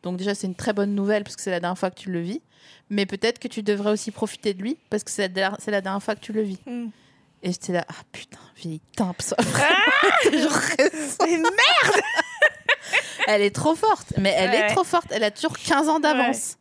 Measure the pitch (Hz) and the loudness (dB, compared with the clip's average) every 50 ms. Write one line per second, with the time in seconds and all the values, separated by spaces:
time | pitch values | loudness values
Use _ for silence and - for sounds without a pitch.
0 | - 180 180 180 190 208 - - - 190 180 - - 240 208 202 202 202 202 202 | -6 -6 -6 -4 -2 -2 -2 -2 -4 -8 -6 -4 -2 -2 0 0 0 0 0 0
1 | 196 202 214 208 208 - - - - 196 180 175 175 175 185 - - 185 185 - | 0 2 0 0 -2 -6 -12 -8 -4 -4 -2 -2 -2 -4 -2 -2 -4 -4 -4 -6
2 | - 196 180 170 170 175 220 330 _ _ _ _ - - - - _ _ 208 202 | -8 -4 -4 -4 -4 -4 -6 -8 _ _ _ _ -20 -20 -20 -20 _ _ -2 -2
3 | 196 190 202 196 - 226 240 - - 240 - 226 208 208 208 202 202 208 214 214 | -2 -2 -2 -2 -2 -2 -2 -2 -10 -8 -8 -4 -2 -2 -2 0 0 0 0 0
4 | - 220 202 - 226 208 - - - 214 196 185 190 233 320 _ _ _ - 214 | -2 -8 -4 -4 -4 -4 -6 -4 -4 -4 -4 -2 -6 -6 -6 _ _ _ -6 -6
5 | - - - - 202 185 180 196 185 190 202 - - 214 208 196 190 190 190 202 | -4 -6 -4 -4 -4 -2 -2 -2 -2 -2 -2 -4 -6 -2 -2 -2 -2 -2 -4 -4
6 | - - 214 - - - 208 220 214 202 190 - - 269 240 240 233 220 - _ | -4 -4 -6 -6 -6 -6 -4 -2 -2 -2 -6 -10 -10 -10 -10 -8 -8 -10 -12 _
7 | _ _ _ _ _ _ _ _ - 180 180 - - - 180 175 - - 165 - | _ _ _ _ _ _ _ _ -6 -6 -6 -6 -6 -2 -2 -2 -4 -4 -14 -18
8 | - _ - - - _ - - - - _ - - 165 156 160 _ _ - - | -18 _ -16 -18 -16 _ -20 -20 -20 -20 _ -12 -10 -10 -10 -10 _ _ -4 -2
9 | 214 180 180 - - - - - 214 - - 240 277 302 349 381 415 494 523 571 | -2 -2 -2 -6 -6 -2 0 0 0 0 2 2 4 4 4 4 4 4 4 4
10 | 587 403 - 679 508 440 285 294 247 311 285 - - - 330 - 277 - - 311 | 4 4 4 4 4 4 4 4 2 2 2 0 0 0 2 2 2 2 2 -2
11 | 302 277 - - - 330 349 330 330 466 392 440 494 622 719 640 523 - - - | -8 -8 0 0 2 2 2 2 2 2 4 4 4 6 6 4 4 4 4 2
12 | - 855 960 - - 988 960 880 - 587 - - - 453 - - - - 381 466 | 0 0 -2 -2 -2 -4 0 2 2 2 2 -2 -2 -2 -2 -2 -2 -2 -2 -2
13 | - - - - 440 - 214 208 202 202 202 - - 302 330 311 - 427 392 - | -2 -2 -4 -2 2 2 4 4 4 2 0 0 0 0 2 4 4 2 2 2
14 | - - - - 190 196 165 - - 185 - - 214 208 214 392 349 - - 349 | -2 -6 -4 0 0 2 2 2 2 2 2 2 2 2 2 2 0 2 0 0
15 | - - - 214 226 208 214 - - 320 - - - - 320 277 311 311 311 320 | 0 0 -2 0 0 -2 -2 -2 -4 -4 -4 -4 -2 2 2 2 4 2 2 2
16 | 294 302 302 254 254 247 269 - - - - _ | 2 2 2 2 2 0 0 -4 -6 -8 -10 _